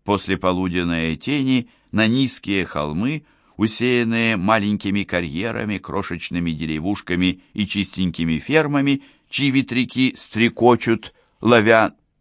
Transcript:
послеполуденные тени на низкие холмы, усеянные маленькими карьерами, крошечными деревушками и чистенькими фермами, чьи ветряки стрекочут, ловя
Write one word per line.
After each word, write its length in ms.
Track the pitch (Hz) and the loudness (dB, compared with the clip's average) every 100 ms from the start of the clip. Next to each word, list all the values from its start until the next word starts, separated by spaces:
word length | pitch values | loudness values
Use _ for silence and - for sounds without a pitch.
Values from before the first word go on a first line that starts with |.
послеполуденные 1120 | - 98 - 92 92 90 92 87 87 85 120 120 | -2 -2 0 -2 0 0 0 0 0 0 -2 -4
тени 540 | - 147 131 127 120 _ _ | -2 -2 0 0 -2 _ _
на 140 | 101 110 | 0 2
низкие 580 | 127 131 - - 98 | 2 0 -4 -4 -2
холмы, 600 | 85 73 73 80 123 151 - _ _ - | -2 -4 -4 -2 -2 -4 -10 _ _ -2
усеянные 800 | 110 - 123 123 113 113 113 107 | -2 0 0 2 0 0 0 0
маленькими 640 | 95 110 104 104 101 101 | 2 2 2 0 0 -2
карьерами, 760 | 92 90 85 78 113 - 107 98 | -2 -2 -2 -4 -4 -4 -6 -6
крошечными 760 | - 82 98 85 - 87 85 | -6 -6 -6 -6 -6 -4 -2
деревушками 920 | 76 80 78 87 104 - 87 90 90 _ | -2 -4 -4 -2 -4 -2 0 2 0 _
и 120 | - 98 | -4 -2
чистенькими 720 | 101 95 - 92 82 82 80 | -2 -4 -2 -2 -2 -2 -2
фермами, 640 | - 156 151 143 139 139 - _ _ | 0 0 2 0 0 0 -4 _ _
чьи 220 | - 143 | -2 0
ветряки 640 | 131 123 120 123 139 131 - | 2 0 0 -2 0 0 -2
стрекочут, 960 | - 110 117 - 120 120 117 113 - - _ _ | -6 2 2 4 2 2 2 -2 -4 -20 _ _
ловя 540 | 110 120 107 113 101 - _ _ | 4 4 6 4 4 -2 _ _